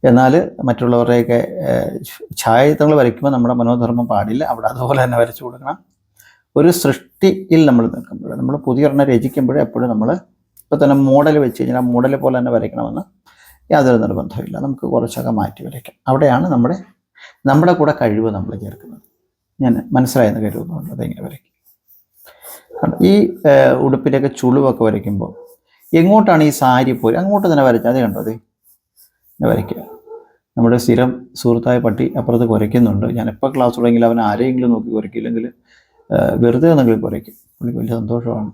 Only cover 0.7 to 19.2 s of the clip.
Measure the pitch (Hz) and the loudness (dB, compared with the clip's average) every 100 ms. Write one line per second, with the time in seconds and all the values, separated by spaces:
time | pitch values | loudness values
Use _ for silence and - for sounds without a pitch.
0.7 | 117 120 120 117 120 120 120 - - - | -2 0 0 2 2 2 0 -2 -6 -4
1.7 | 60 - - - - - - - 117 143 | -2 -4 -8 -14 -18 -18 -6 0 4 4
2.7 | 151 151 151 127 113 139 131 120 123 117 | 2 2 4 2 0 -2 0 0 0 0
3.7 | 120 117 120 117 104 101 120 156 113 110 | 0 0 -2 -2 -2 -2 -4 -4 -4 -4
4.7 | 123 123 135 127 120 117 - 123 123 135 | -4 -2 0 0 0 -2 -4 -16 -12 -12
5.7 | 156 _ _ _ _ _ _ _ - 160 | -12 _ _ _ _ _ _ _ 2 2
6.7 | 175 143 127 - _ 190 190 - 160 151 | 2 -2 -4 -8 _ 0 0 2 4 6
7.7 | 123 117 - - - 117 117 131 147 139 | 4 2 -4 -14 -16 -12 -6 -4 -4 -2
8.7 | 127 147 139 139 120 123 135 127 139 147 | 0 2 2 2 2 0 -2 -2 0 -2
9.7 | - 123 107 110 180 _ _ _ _ _ | -2 -2 -2 -2 -2 _ _ _ _ _
10.7 | 143 143 139 139 135 147 151 131 - 127 | 0 2 4 4 4 4 2 0 -2 -4
11.7 | 123 123 120 131 139 135 127 123 117 - | -2 0 0 0 0 0 0 0 -2 -2
12.7 | 120 117 117 196 _ _ _ - _ _ | -6 -8 -8 -12 _ _ _ -20 _ _
13.7 | 156 131 120 110 101 - 113 - - 139 | 2 4 2 0 -4 -8 -10 -10 -8 -8
14.7 | 131 131 123 120 123 127 110 98 - - | -8 -4 -4 -4 -6 -4 -4 -4 -8 -16
15.7 | 127 - _ - 135 147 123 180 131 120 | -16 -18 _ -2 2 2 2 0 0 0
16.7 | 185 - _ _ _ - _ 135 139 175 | -2 -10 _ _ _ -20 _ 0 2 2
17.7 | 170 151 147 120 104 113 104 92 98 101 | 2 0 0 -2 0 -2 -4 -8 -10 -12
18.7 | - 240 - _ _ | -16 -20 -20 _ _